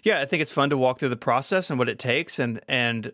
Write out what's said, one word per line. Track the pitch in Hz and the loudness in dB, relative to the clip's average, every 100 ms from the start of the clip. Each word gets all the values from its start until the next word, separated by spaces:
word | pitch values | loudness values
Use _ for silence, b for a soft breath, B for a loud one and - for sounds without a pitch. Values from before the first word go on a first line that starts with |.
yeah, | 214 185 | 0 2
I | 139 | 2
think | 170 | -2
it's | 151 | -2
fun | - 143 | 0 2
to | 143 | 4
walk | 127 127 | 2 2
through | 143 | -2
the | 120 | -2
process | - 123 135 190 180 | 0 0 2 -2 0
and | 139 | 0
what | 117 | -2
it | 107 | -2
takes. | 127 127 165 - | -2 0 -2 -4
And, | 123 113 - | -4 -4 -4
and | 131 120 113 107 | 0 0 -2 -6